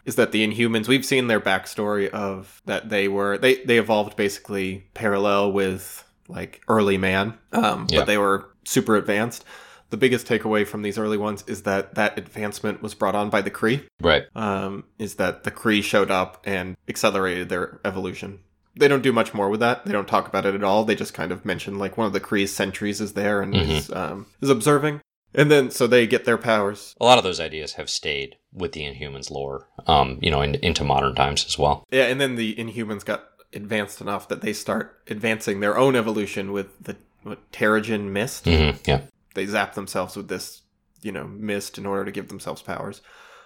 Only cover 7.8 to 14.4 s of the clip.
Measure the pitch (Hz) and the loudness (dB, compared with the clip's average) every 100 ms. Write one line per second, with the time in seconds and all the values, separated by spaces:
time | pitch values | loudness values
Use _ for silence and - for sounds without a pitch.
7.8 | - - - 104 101 98 - _ - 131 | 2 2 4 4 4 2 -4 _ -2 0
8.8 | 113 107 101 101 120 - - - - - | 4 2 4 0 0 -4 -18 -20 -20 -20
9.8 | _ 107 127 120 - 113 110 107 101 107 | _ 0 2 2 0 -2 2 0 0 -4
10.8 | 104 104 107 107 107 101 - 95 101 98 | -6 -2 -2 -2 -2 -6 -8 -6 -2 -2
11.8 | - - 104 - 90 110 104 - 107 95 | -2 0 0 -2 -10 -8 -8 -4 -6 -4
12.8 | 107 - 101 104 104 104 98 - 110 139 | -10 -2 0 0 0 0 0 -2 0 0
13.8 | - _ 82 76 - 113 | -4 _ 4 4 2 -4